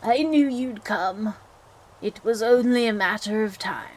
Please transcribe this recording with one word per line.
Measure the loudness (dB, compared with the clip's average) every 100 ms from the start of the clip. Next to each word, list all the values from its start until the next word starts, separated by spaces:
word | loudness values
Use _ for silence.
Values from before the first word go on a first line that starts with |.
I | 2 2
knew | 4 4 2
you'd | 0 -6 -8
come. | -6 -4 -4 -4 -6 -8 -16 -20 _ -20 -20 -8
It | -8 -6
was | -2 0
only | 4 4 4 2 2
a |
matter | 0 0 -2 -4 -2
of | -2 -4
time. | -8 -8 -12